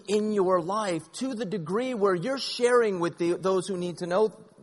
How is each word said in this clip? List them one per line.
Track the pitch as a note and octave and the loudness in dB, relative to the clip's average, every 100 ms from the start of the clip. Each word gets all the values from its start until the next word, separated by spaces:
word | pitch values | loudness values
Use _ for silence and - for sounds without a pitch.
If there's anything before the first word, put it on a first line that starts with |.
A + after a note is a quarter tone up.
| - | 0
in | G#3 G#3+ | 0 2
your | G#3 F#3 F3+ | 2 4 2
life | E3 G#3 G3+ E3 - | 0 -2 -2 -4 -6
to | - C4 | -8 -6
the | A3 | -6
degree | G3 G3+ D#3 G3+ C4 | -4 -6 -2 -2 -2
where | A#3+ G3+ | 0 2
you're | F#3 G#3+ C4+ | 2 -2 -4
sharing | - - A#3+ B3 A3 F#3 | -6 0 4 4 4 2
with | E3+ - | -2 0
the, | E3+ | -2
those | F3 F3+ F#3+ F3+ | 0 0 0 0
who | F3+ | -4
need | F3 E3 | -6 -6
to | F3 | -2
know | F#3 A3 - - - | 0 0 -2 -20 -16